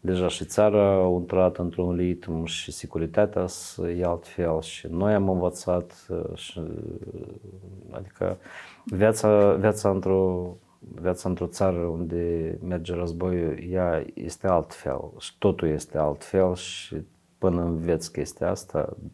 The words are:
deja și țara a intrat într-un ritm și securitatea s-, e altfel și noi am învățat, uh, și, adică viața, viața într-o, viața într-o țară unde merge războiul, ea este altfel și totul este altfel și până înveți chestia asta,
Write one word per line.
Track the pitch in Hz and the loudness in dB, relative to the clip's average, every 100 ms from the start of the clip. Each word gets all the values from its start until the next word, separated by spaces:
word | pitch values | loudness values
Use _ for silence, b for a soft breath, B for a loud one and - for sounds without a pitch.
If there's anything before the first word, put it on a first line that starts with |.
deja | 92 92 90 | 0 2 0
și | - | -2
țara | - - 107 104 101 98 | -4 4 6 8 6 6
a | 92 | 4
intrat | 90 87 92 92 - | 2 2 4 4 2
într-un | 90 80 90 87 | -6 -2 0 2
ritm | 90 87 - 82 | 0 -2 -4 -6
și | 82 - - | -4 -6 -10
securitatea | - - 85 82 82 104 104 90 | -12 -8 -6 -2 2 2 2 -4
s-, | - - - 87 87 | -6 -14 -6 -4 -2
e | |
altfel | 90 - - - 85 80 | 0 -2 -6 -4 0 0
și | 80 - - | -4 -12 -8
noi | 85 101 | -2 2
am | 104 98 | 4 2
învățat, | 92 87 - - 90 87 - - | 2 0 -2 0 0 -2 -14 -8
uh, | 85 82 82 | -6 -6 -8
și, | - - 80 78 - 85 - - - - 95 92 92 95 - | -12 -10 -8 -8 -10 -12 -12 -14 -14 -16 -18 -20 -18 -18 -16
adică | - 95 - 92 92 B B B B | -14 -14 -4 -4 -4 B B B B
viața, | - 92 107 107 107 104 101 | -6 4 4 6 6 8 8
viața | 90 104 104 101 | 6 4 4 2
într-o, | 98 92 95 95 90 90 90 _ _ - - | 2 2 4 4 0 -6 -10 _ _ -18 -6
viața | 85 90 92 | -2 -2 -2
într-o | 90 87 | -2 -4
țară | - 98 87 | 0 0 2
unde | 85 82 85 85 85 85 80 82 90 | -2 -4 -4 -2 -2 -2 -2 -6 -6
merge | 90 85 | -6 -4
războiul, | 87 87 85 90 90 82 73 85 | -4 -4 -2 -2 0 -2 -4 -4
ea | 92 90 80 - | 0 0 0 -4
este | - - - 98 | -10 -10 -4 2
altfel | 87 76 - - 65 73 - | 2 0 -8 -6 -6 -8 -14
și | - _ | -16 _
totul | 104 92 82 | 0 2 0
este | 76 - - | 0 -2 -2
altfel | 76 71 - 95 92 | 0 -2 -2 2 2
și | 90 - - - 80 - _ _ _ | 0 -8 -12 -10 -12 -12 _ _ _
până | 95 87 | 0 2
înveți | 85 82 85 82 165 | 0 -2 0 0 -2
chestia | - 71 - 85 | -6 -8 -4 -4
asta, | 98 - - - - - | -4 -4 -4 -4 -6 -14